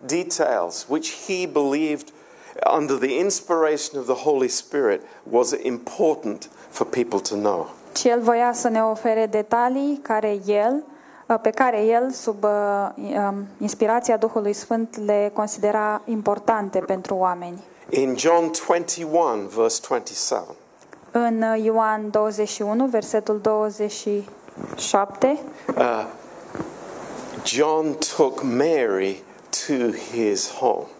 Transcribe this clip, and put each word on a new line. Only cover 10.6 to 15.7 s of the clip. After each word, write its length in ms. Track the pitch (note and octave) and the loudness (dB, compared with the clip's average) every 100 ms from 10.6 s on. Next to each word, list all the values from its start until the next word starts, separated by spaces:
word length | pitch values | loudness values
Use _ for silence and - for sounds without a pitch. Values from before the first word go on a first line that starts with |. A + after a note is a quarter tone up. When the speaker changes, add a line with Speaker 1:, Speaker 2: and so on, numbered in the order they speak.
| A3 C#4 D4+ - - - - A3+ | 2 0 -6 -20 -20 -20 -2 2
Speaker 2:
pe 80 | A3 | 2
care 340 | G#3+ C4 A3 | 4 2 4
el, 260 | A3 A#3 B3+ | 4 4 2
sub, 340 | B3+ - G#3 | -2 -4 0
uh, 60 | G#3 G#3 G3+ G3+ G3+ - | 0 2 2 0 -2 -6
um, 500 | G3+ G3+ G3+ G3+ G3+ - | -4 -2 -2 -2 -8 -6
inspirația 580 | G#3 - G#3+ A#3 A#3+ A3 | -6 0 2 2 2 2
Duhului 360 | A3 A3 G#3 | 2 0 -2
Sfânt, 440 | G#3 - A3+ A3+ A3 | -4 -2 -2 -2 -4
le 260 | G#3 G#3 G#3 | 0 2 2
considera 680 | G#3 G#3+ - G#3 | -2 -4 0 0